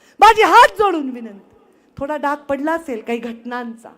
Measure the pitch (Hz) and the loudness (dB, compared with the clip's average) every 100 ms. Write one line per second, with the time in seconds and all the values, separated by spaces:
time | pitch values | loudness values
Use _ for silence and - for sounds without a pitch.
0 | _ - 415 427 370 392 494 - 403 330 | _ 4 4 6 4 6 6 4 -2 -2
1 | 262 240 226 196 _ _ _ _ _ - | -6 -10 -14 -18 _ _ _ _ _ -12
2 | 277 302 285 294 294 277 302 330 330 226 | -8 -6 -4 -6 -6 -6 -4 -6 -6 -12
3 | 220 233 240 233 247 247 233 226 - | -8 -8 -8 -14 -12 -12 -12 -16 -20